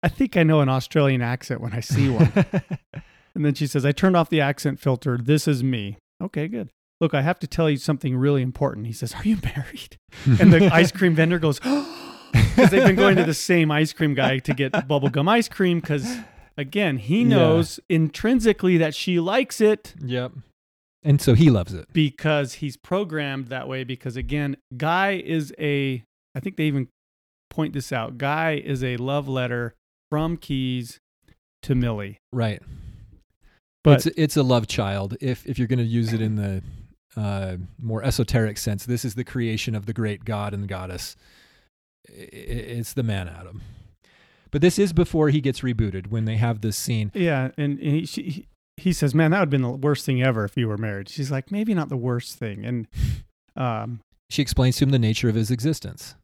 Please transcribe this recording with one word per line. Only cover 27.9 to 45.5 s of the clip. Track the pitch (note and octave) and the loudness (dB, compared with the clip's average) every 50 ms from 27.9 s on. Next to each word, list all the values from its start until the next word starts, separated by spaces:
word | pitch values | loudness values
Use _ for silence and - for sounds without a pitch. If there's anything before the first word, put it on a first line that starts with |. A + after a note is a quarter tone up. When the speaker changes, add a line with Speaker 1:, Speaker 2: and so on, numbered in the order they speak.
| C#3 | -6
Speaker 1:
out, | B2 A2+ A#2 B2+ A#2+ | -6 -6 -6 -8 -6
Guy | C3+ C#3 D3 D#3 D#3+ E3 D#3 | -4 -4 -2 -2 -2 -2 -2
is | C#3+ C#3 - C#3+ B2+ C3 | -4 -4 -4 -4 -4 -2
a | B2+ B2 | -4 -4
love | A#2+ B2 C3 C#3 D3 C#3+ C3+ | -4 -4 -2 -2 -4 -4 -4
letter | C3 C3 B2 B2 B2 A#2+ A#2+ A#2 - _ _ _ _ _ _ _ | -4 -4 -4 -2 -4 -4 -4 -6 -8 _ _ _ _ _ _ _
from | - D3+ D#3 D#3+ E3 | -4 -2 -2 -2 -4
Keyes | D#3+ - - C#3+ C3 C3 B2+ B2+ B2+ A#2+ A2+ - - _ _ _ _ _ _ _ _ _ _ _ _ - | -6 -6 -6 -4 -2 -2 -2 -2 -4 -6 -8 -14 -20 _ _ _ _ _ _ _ _ _ _ _ _ -4
to | - C#3 | -2 0
Millie. | B2+ B2 A#2+ A2+ G#2 G2+ G2 - _ _ _ - | 0 0 0 -2 -4 -8 -10 -12 _ _ _ -6
Speaker 2:
Right. | B2 A#2 A2 G#2 - - - - - - - - - - - - - _ _ _ _ _ _ _ _ _ _ _ _ _ | -4 -2 -2 -4 -6 -10 -18 -18 -16 -16 -18 -18 -18 -20 -20 -20 -20 _ _ _ _ _ _ _ _ _ _ _ _ _
Speaker 1:
But | D#3 C#3+ C3 - | 6 6 6 6
Speaker 2:
It's, | D#3+ - - | -2 0 0
it's | D#3+ D3+ - | 0 0 2
a | D3+ C#3 | 2 2
love | B2+ B2+ A#2+ A2 | 4 2 2 2
child, | - - - A2 G2 G2 D3+ G2 G2+ - - - | -2 -4 -2 -2 -2 -2 -4 -4 -6 -8 -6 -6
if, | C3 B2 - - | -6 -6 -6 -6
if | - C3+ - | -8 -4 -4
you're | B2 | -2
gonna | A2 C3 B2 A#2 | -2 0 -2 0
use | A2+ A2+ A#2 A#2 A2 A2+ | 0 0 0 0 0 0
it | A2 | 0
in | A2 G#2+ G#2+ | 0 -2 -2
the, | G#2+ G2+ G2 F#2+ F#2+ - - - - - - _ _ _ _ _ | -2 -2 -4 -4 -6 -8 -10 -16 -16 -20 -20 _ _ _ _ _
uh, | A2 G#2+ G2+ G2+ G2 G2 F#2+ F#2 F2+ F2+ - - - | -6 -4 -4 -4 -4 -6 -6 -8 -8 -10 -12 -14 -12
more | A#2 A2+ A2+ A2 - | -8 -6 -6 -2 -2
esoteric | C3+ B2 - B2 - - B2 A2 G#2+ G#2 - | -2 0 0 -2 0 0 0 0 0 -4 -6
sense. | - B2 G#2+ G2 - | -6 -6 -6 -6 -4
This | B2 B2 A#2 - | -6 -6 -4 -4
is | B2+ G2+ | -6 -8
the | A#2 B2 | -8 -10
creation | - - C3 A#2 A2+ A2 G#2+ - - A2+ | -8 -6 -6 -4 -4 -4 -4 -4 -4 -6
of | G#2+ G2 | -6 -6
the | G2+ A2+ | -8 -6
great | - A2+ G#2+ G#2 - - | -4 -4 -4 -4 -6 -6
god | - A2 G#2 G#2 G2+ G2+ | -6 -6 -6 -6 -6 -6
and | G2+ G2+ G2 | -8 -8 -8
goddess. | G2 F#2 F#2 F#2 F#2 F2 - - - _ _ _ _ _ _ _ _ _ _ _ _ _ _ _ _ _ _ _ | -8 -10 -10 -10 -10 -10 -12 -14 -16 _ _ _ _ _ _ _ _ _ _ _ _ _ _ _ _ _ _ _
I, | - | -20
i-, | - D#2+ | -20 -20
it's | - - - - - A#2 A#2+ G#2+ - - A#2 A#2 - - | -20 -20 -20 -12 -10 -10 -10 -8 -10 -10 -10 -10 -8 -6
the | - B2 | -4 -4
man | A2+ G#2 F#2+ F#2 | -2 -4 -4 -6
Adam. | F2 E2 E2+ F2 F2+ F2+ G#2 - - - - - - _ _ _ _ _ _ _ _ _ _ _ _ | -8 -12 -16 -18 -18 -18 -18 -18 -18 -20 -20 -20 -20 _ _ _ _ _ _ _ _ _ _ _ _
But | - D3 | -4 2
this | C#3+ F3+ E3+ - | 2 2 4 2
is | G3+ G3 E3 | 0 2 2
before | D#3+ F3 - - D#3+ D#3 D3+ | 0 0 0 0 0 2 2
he | C#3+ D3+ | 2 0
gets | C3 C3+ | 0 -2